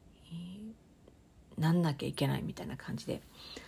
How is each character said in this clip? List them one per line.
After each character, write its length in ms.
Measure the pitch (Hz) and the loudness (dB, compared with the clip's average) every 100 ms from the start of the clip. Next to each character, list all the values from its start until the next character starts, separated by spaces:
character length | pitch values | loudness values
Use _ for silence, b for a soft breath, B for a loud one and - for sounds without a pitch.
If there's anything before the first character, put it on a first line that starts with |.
| - - - | -20 -20 -14
え 1300 | 170 175 196 220 226 - - - - - - - - | -10 -10 -10 -12 -16 -20 -20 -20 -20 -20 -20 -10 2
ー、 20 | |
な 120 | 160 | 6
ん 80 | 175 | 6
な 120 | 165 | 6
き 120 | 139 135 | 2 -2
ゃ 40 | |
い 40 | |
け 140 | 135 139 | 2 2
な 100 | 135 | 2
い 40 | |
み 120 | - | -2
た 100 | - | -6
い 40 | - | -6
な 100 | - | -6
感 180 | - - | -6 -6
じ 100 | - | -4
で、 160 | - - B B B | -6 -8 B B B